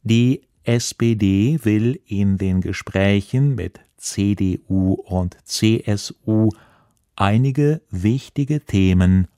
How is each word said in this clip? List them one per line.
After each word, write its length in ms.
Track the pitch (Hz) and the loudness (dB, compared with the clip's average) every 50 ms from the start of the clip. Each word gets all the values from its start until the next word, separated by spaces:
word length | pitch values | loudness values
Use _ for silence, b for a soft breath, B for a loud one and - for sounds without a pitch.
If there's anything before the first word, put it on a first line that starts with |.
| _ | _
Die 380 | 113 113 117 120 123 131 - _ _ _ _ _ | 2 2 4 4 2 0 -2 _ _ _ _ _
S 300 | - 120 120 - - - | -2 -2 -2 -2 -6 -6
P 220 | - 117 117 117 | -2 -2 0 0
D 440 | 104 104 95 95 98 107 127 160 151 - | 2 2 2 2 2 2 0 -2 -2 0
will 360 | 107 107 107 110 120 139 - _ | 0 0 2 0 0 -2 -4 _
in 320 | _ 104 98 101 101 95 | _ -4 -2 0 0 0
den 240 | 90 98 95 92 92 | 0 0 -2 -2 -2
Gesprächen 920 | 90 90 95 - - - - 95 98 101 101 101 98 - - 131 139 143 135 | -2 -4 -6 -8 -10 -6 -2 0 2 2 2 0 -2 -2 -2 0 0 0 -2
mit 240 | 107 87 87 _ - _ _ _ | -4 -8 -10 _ -16 _ _ _
C 380 | _ - - - - 98 101 104 | _ -14 -8 -4 -2 0 0 0
D 260 | - 98 92 92 - _ _ | 0 0 -2 -2 -4 _ _
U 240 | 95 95 92 95 95 | -2 0 0 0 0
und 440 | - - - 92 92 92 90 - _ _ | -2 -4 -4 -4 -4 -4 -4 -8 _ _
C 400 | - - - - 107 113 - - | -12 -4 0 0 0 0 0 -2
S 280 | - 104 101 - - - _ _ | -4 -4 -4 -6 -12 -16 _ _
U 260 | - 110 107 110 110 b b b b b b b b b b b _ _ | -2 0 2 2 0 b b b b b b b b b b b _ _
einige 640 | - 101 98 107 117 131 139 131 147 147 147 156 156 _ _ | -2 0 2 2 2 2 0 0 0 0 0 0 -2 _ _
wichtige 720 | - 90 90 107 120 135 - - _ - 143 131 151 147 | -10 -2 0 0 0 0 -6 -8 _ -6 -4 -4 -4 -6
Themen 680 | _ - - 98 95 92 92 90 92 90 92 95 92 - _ | _ -2 0 2 2 4 4 4 4 4 4 2 2 -2 _